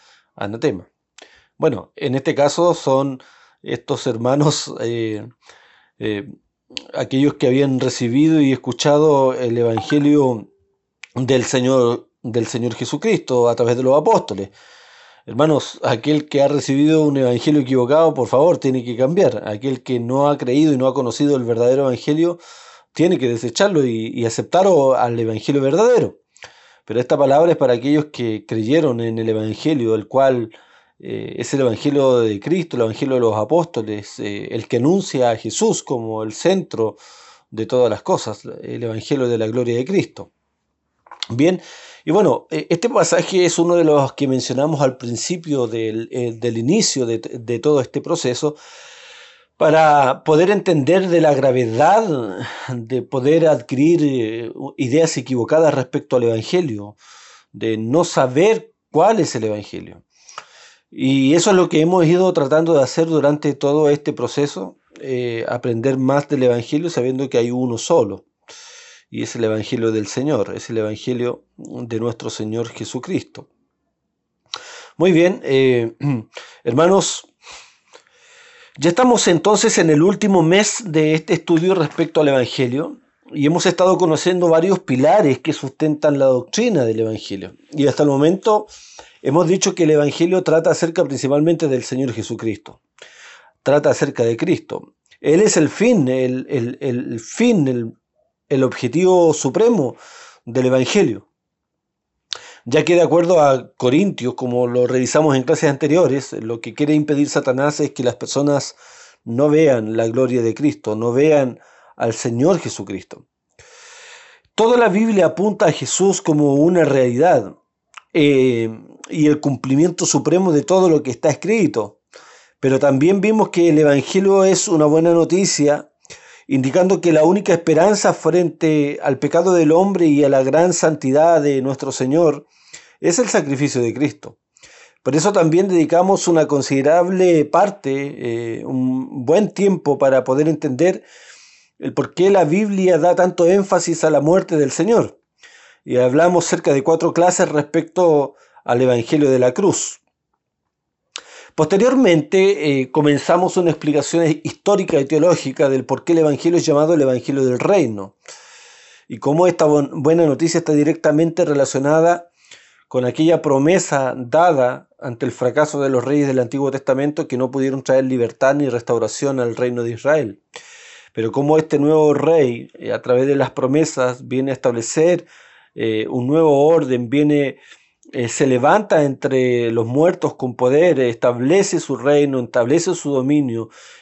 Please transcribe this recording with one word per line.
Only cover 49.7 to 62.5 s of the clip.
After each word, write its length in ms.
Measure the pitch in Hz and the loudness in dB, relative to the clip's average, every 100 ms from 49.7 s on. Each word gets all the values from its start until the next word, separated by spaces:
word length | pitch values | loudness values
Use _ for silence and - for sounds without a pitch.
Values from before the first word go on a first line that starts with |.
| 156 156 147 131 135 | 4 4 4 2 0
poder 260 | - 151 180 | 0 2 4
entender 580 | 208 190 160 131 185 185 | 0 0 0 2 0 2
de 100 | 170 | 2
la 140 | 156 | 2
gravedad 720 | 135 135 127 113 113 156 208 220 143 107 92 123 - - | 2 0 0 -2 0 2 2 0 -4 -6 -10 -12 -14 -10
de 280 | 123 113 127 | -12 -6 -6
poder 460 | 120 139 131 160 160 | -4 -2 2 4 4
adquirir, 520 | 139 - 131 151 170 | 0 -2 0 2 4
eh, 480 | 147 131 110 113 117 - 135 - | 2 0 -4 -6 -10 -12 -14 -6
ideas 400 | 123 147 160 151 | 0 2 2 -2
equivocadas 560 | 120 127 110 156 160 | -4 -4 0 2 2
respecto 420 | 139 123 147 - 127 | 0 -4 -6 -2 0
al 80 | |
evangelio, 720 | 117 113 107 180 165 107 101 - - - - - _ | 0 -2 -2 -4 -4 -8 -12 -20 -20 -20 -20 -20 _
de 260 | 113 113 110 | -8 -6 -4
no 260 | 110 151 | -2 0
saber 680 | 170 - 131 127 202 220 - _ _ | 0 0 0 2 2 0 -4 _ _
cuál 280 | 147 190 226 | 0 2 2
es 160 | 156 123 | -2 -4
el 100 | 110 | -6
evangelio. 580 | 104 104 92 87 - _ _ _ - - - - _ _ | -6 -10 -16 -18 -20 _ _ _ -20 -20 -20 -20 _ _
Y 420 | - 135 135 135 | -4 0 2 2
eso 160 | 165 220 | 2 4
es 60 | 185 | 4
lo 100 | 170 | 4
que 140 | 156 | 2
hemos 240 | 165 185 160 | 2 2 2
ido 260 | 180 185 | 4 2
tratando 420 | 170 135 | 0 0